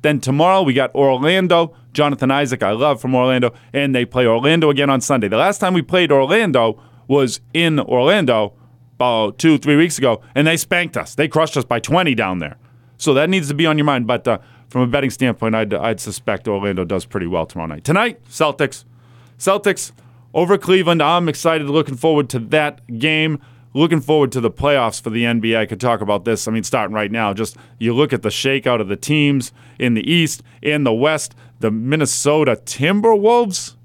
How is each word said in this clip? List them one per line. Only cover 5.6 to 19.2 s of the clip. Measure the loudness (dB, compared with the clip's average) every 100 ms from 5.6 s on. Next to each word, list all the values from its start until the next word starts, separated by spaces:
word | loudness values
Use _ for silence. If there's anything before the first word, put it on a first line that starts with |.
| 0
we | 0
played | 0 0 4
Orlando | 2 4 2 2 2 0 -2 -14 -20 -2
was | 2 2 -2 -6
in | -2 0 0
Orlando | 0 2 2 2 2 0 0 _ -20 _ _
about | _ 0 0 -2 0
two, | 2 2
three | 0
weeks | 0 0 0
ago, | -2 -2 -4
and | -2 0
they | 0
spanked | -2 -4 -4 -8
us. | -10 -4
They | -2
crushed | 0 0 -2
us |
by | -4 -4
twenty | 0 0 0
down | 0 -2 -4
there. | -8 -12 _ _ _ _
So | 0
that | 2 2
needs | 0 -2
to |
be | -2 0
on | 2
your | 0
mind. | 0 -2
But, | -2 -2
uh, | -4 -6 _ _
from | -2
a | 0
betting | 0 -2
standpoint, | -2 -2 -2 -2 -2
I'd, | -2
I'd | -2 -2 -4
suspect | -8 -8 -6 -4 -2
Orlando | -2 -2 -4
does | -4 -4
pretty | -4 -8 -4
well | -4 -4
tomorrow | -8 -10
night. | -8
Tonight, | -2 0 -2 -6 -18
Celtics. | -2 -2 0 -4 -4 -20 -20 _ -20